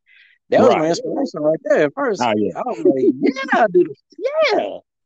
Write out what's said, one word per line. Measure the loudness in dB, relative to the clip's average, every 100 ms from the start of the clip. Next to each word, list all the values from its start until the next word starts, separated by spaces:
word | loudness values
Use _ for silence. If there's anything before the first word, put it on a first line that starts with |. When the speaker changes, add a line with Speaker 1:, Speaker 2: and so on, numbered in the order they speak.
| _ _ _ _ -2
Speaker 1:
that | 2
was | 4
Speaker 2:
Right. | 4
Speaker 1:
my | 0
inspiration | -2 -4 -4 -6 -2
right | -2 -2 0
there | 2 2
at | 0
first. | -4 0
Speaker 2:
Oh, | 0 0
yeah. | -2 -4
Speaker 1:
I | -8
was | -2 0
like, | 2 2 2
"Yeah, | -2 -2 -2 0
I'll | 2
do | 2
this. | 0 -4 _ -8 -6 0 0
Yeah." | 0 -4 -10 _ _